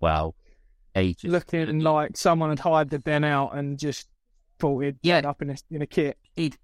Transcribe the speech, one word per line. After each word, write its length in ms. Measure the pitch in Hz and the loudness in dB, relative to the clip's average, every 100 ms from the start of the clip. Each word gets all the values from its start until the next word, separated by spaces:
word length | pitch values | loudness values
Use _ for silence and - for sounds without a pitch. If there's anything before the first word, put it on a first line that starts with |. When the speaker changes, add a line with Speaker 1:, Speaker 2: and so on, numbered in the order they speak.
Speaker 1:
well, 340 | 82 78 80 - _ _ _ _ _ | 0 2 -2 -8 _ _ _ _ _
he 200 | 95 95 | 0 0
just 100 | 87 | 0
Speaker 2:
Looking 560 | - 175 - 170 160 156 | -2 -2 0 -4 -2 0
like 360 | 156 151 151 - | 2 2 0 0
someone 340 | 185 165 156 | 2 2 0
had 100 | 147 | 0
hired 300 | 175 160 147 | 2 2 2
the 80 | 147 | -2
den 260 | 156 147 | 0 0
out 320 | 151 139 139 143 | 2 0 -2 -4
and 220 | 143 139 | -6 -4
just 300 | 147 - - _ _ _ _ - | -4 -6 -10 _ _ _ _ -4
thought 260 | 147 135 | -2 0
he'd 140 | 143 135 | -2 -2
Speaker 1:
Yeah. 140 | 170 175 | 2 2
Speaker 2:
end 100 | 143 | 2
up 160 | 135 | -4
in 80 | 143 | -6
a, 60 | 135 - | -8 -10
in 120 | 156 | -8
a 40 | 147 | -4
kit. 320 | - 143 - _ - | 0 0 -4 _ -4
Speaker 1:
He'd, 200 | 156 - | -4 -4